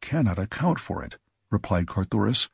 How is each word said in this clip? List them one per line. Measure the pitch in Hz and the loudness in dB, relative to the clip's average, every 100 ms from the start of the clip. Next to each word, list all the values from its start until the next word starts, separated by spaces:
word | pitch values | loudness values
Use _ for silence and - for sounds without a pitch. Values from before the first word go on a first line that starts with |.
cannot | - 156 110 87 | -2 2 2 2
account | 98 - 170 - | -4 0 0 0
for | - 92 | -4 -6
it," | - - _ _ - | -8 -14 _ _ -2
replied | 104 - 90 85 | -2 2 0 0
Carthoris, | 98 95 110 104 135 - | -2 0 2 2 2 -2